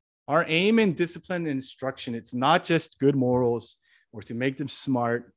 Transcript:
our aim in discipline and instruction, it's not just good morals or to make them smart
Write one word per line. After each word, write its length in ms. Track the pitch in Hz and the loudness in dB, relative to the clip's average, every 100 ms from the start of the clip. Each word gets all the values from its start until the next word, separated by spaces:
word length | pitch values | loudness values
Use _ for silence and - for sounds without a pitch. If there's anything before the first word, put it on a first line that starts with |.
| _ _ - | _ _ -2
our 160 | 156 165 | 0 2
aim 320 | 160 202 226 | 2 4 4
in 140 | 214 | 4
discipline 500 | 147 170 170 - 180 | 2 -2 -4 -8 -4
and 80 | 160 | -4
instruction, 640 | 135 131 - 131 - - 117 | -4 -6 -8 -8 -8 -8 -8
it's 180 | - | -8
not 300 | 123 135 175 | 0 2 2
just 340 | - 165 - - | 2 0 -2 0
good 180 | 139 139 | 2 4
morals 600 | 123 123 123 117 - - _ _ _ | 2 2 2 0 -6 -18 _ _ _
or 120 | 107 | -16
to 100 | - | -12
make 240 | 117 131 135 | -4 -4 -4
them 120 | 139 | -8
smart 640 | - 143 127 120 120 123 | -8 -4 -2 0 -2 -6